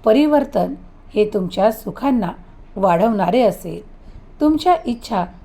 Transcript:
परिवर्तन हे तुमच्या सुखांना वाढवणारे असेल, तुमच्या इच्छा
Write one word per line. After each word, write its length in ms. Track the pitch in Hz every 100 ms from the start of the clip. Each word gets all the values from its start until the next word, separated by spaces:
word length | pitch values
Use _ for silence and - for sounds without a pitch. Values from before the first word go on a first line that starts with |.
परिवर्तन 680 | 226 233 302 294 285 208 180 277 - - -
हे 160 | 214 214
तुमच्या 380 | 208 185 - 202
सुखांना 600 | 220 208 - 269 254 180 - - - - -
वाढवणारे 680 | 190 170 220 214 175 226
असेल, 480 | 226 - 170 165 - - - - - -
तुमच्या 340 | 302 311 349 339 -
इच्छा 400 | 233 - 208 175 -